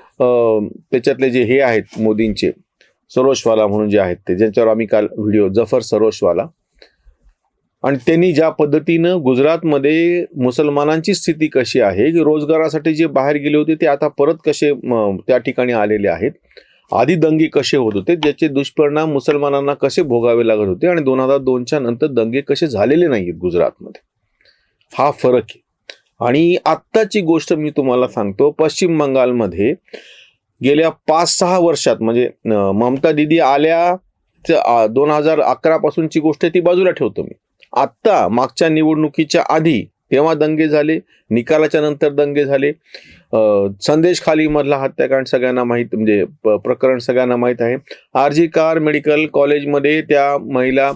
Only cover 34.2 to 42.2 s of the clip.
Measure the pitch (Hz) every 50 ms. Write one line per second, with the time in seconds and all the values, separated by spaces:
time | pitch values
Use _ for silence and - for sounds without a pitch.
34.2 | _ _ _ _ - - 160 - - - 120 117 110 107 113 131 147 151 151 151
35.2 | 147 160 160 147 - 120 127 - - 160 160 156 156 151 - 170 160 156 - 160
36.2 | 147 160 147 - 180 165 165 180 165 175 180 180 190 180 151 - 135 98 - -
37.2 | 76 - - _ _ _ _ _ - - - 127 139 - _ _ - 220 190 139
38.2 | 98 90 110 127 127 123 - - 175 160 156 156 156 156 156 151 156 147 - -
39.2 | 156 151 - 165 - - 151 160 160 165 139 - 160 - _ _ _ - 135 135
40.2 | 151 160 160 147 151 151 156 151 160 151 151 151 147 156 160 175 - _ _ _
41.2 | _ - 110 120 117 - 160 156 156 156 - 156 151 151 143 143 160 147 143 143